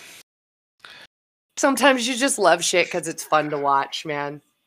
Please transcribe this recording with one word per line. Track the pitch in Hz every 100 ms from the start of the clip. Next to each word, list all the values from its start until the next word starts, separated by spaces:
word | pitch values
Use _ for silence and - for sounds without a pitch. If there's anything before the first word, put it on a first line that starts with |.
| - - - _ _ _ _ _ - - - _ _ _ _ -
Sometimes | 285 247 269 262 233
you | 240
just | 269 -
love | 185 175
shit | 170 180 165
'cause | 180 156
it's | 151
fun | - 156 151
to | 147
watch, | 139 139 139 -
man. | 160 147 143 147 _ _